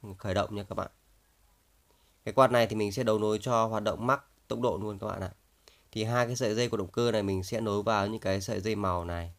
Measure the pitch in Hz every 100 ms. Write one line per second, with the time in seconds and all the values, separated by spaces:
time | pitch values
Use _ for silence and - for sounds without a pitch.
0 | 107 98 104 95 98 101 101 92 95 -
1 | _ _ _ _ _ _ _ _ _ _
2 | _ _ - 95 110 120 110 110 104 98
3 | 117 110 107 107 110 117 113 110 104 87
4 | 113 139 - _ - 117 120 90 107 101
5 | 107 98 92 - _ _ - - _ 110
6 | 107 120 117 123 120 110 120 113 101 -
7 | 120 110 98 95 92 113 113 101 104 107
8 | 101 110 107 95 98 104 98 104 98 90
9 | 85 85 85